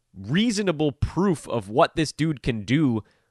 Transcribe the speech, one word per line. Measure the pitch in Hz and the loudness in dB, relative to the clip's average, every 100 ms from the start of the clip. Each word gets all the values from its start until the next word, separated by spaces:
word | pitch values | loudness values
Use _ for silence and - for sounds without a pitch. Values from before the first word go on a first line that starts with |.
| _ - | _ -14
reasonable | 98 165 240 202 196 151 151 | -2 0 2 2 0 0 0
proof | - - - 196 156 - | 0 -4 0 0 0 -2
of | 117 98 | -6 -2
what | 117 160 | 2 2
this | - 151 | 2 -4
dude | - 160 147 | -2 -2 -2
can | - 113 | -4 -4
do | 95 139 143 113 - _ _ | 0 2 2 0 -4 _ _